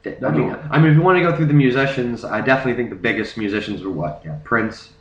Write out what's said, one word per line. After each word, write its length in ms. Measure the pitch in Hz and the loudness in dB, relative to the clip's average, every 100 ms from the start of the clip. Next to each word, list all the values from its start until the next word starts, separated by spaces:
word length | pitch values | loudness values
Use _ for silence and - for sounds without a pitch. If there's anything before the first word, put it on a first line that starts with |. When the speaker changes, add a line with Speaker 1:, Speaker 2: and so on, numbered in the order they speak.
| 104 | -12
Speaker 1:
I 40 | |
Speaker 2:
Another 280 | - 131 156 | -6 -2 0
Speaker 1:
mean, 100 | - | -2
Speaker 2:
one. 180 | - - | -4 -2
Speaker 1:
I 80 | 151 | 4
mean, 140 | 156 | 6
if 60 | 151 | 6
you 40 | |
wanna 200 | 180 180 | 6 4
go 140 | 175 151 | 2 0
through 120 | 147 | 4
the 60 | |
musicians, 680 | 143 131 131 135 - 120 117 | 4 4 2 0 -2 -4 -6
I 180 | - 107 | -6 -4
definitely 340 | 117 135 131 123 | 0 0 0 -2
think 140 | 113 | -4
the 60 | 95 | -4
biggest 420 | 117 107 107 - | -4 -2 -4 -4
musicians 440 | 104 104 104 95 | -4 -4 -4 -8
were 80 | 95 | -6
what? 320 | 80 78 - | -6 -6 -8
Yeah, 140 | 80 76 | -12 -12
Prince, 460 | - 117 107 - - _ | -2 -2 -2 -6 -20 _